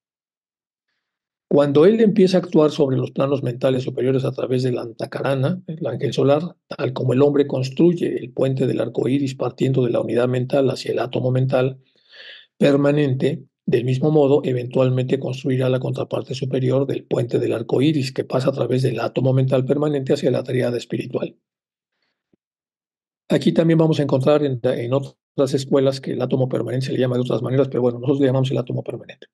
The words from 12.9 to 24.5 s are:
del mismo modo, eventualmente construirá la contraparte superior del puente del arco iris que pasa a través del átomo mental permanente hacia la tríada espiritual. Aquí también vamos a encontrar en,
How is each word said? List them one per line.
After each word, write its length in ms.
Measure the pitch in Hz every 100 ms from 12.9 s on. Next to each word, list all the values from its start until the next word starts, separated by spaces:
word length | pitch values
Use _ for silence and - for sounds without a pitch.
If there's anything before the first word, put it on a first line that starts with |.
| 147 143 131 139 165 - _ -
del 180 | 120 123
mismo 240 | 131 156
modo, 320 | 156 139 143
eventualmente 760 | 131 127 123 131 127 127 127 135
construirá 500 | 127 127 143 127 127
la 100 | 127
contraparte 540 | 127 127 120 120 113
superior 540 | 131 131 135 127 131 135
del 160 | 123
puente 340 | - - 117 123
del 160 | 117
arco 300 | 113 117 123
iris 280 | 151 151 131
que 120 | -
pasa 260 | - 131 135
a 40 |
través 280 | 131 120 127
del 180 | 127 113
átomo 320 | 117 - 131
mental 320 | 131 131 135
permanente 500 | 131 143 151 143 131
hacia 180 | 147 151
la 120 | 123
tríada 360 | 123 127 123 120
espiritual. 580 | - 120 127 - - - _ _ _ _ _ _ _ _ _ _ _ _ _ _ _ _ _ _ -
Aquí 220 | 143 175
también 260 | 165 165 165
vamos 220 | 160 156
a 40 |
encontrar 400 | 143 135 143 147
en, 160 | 143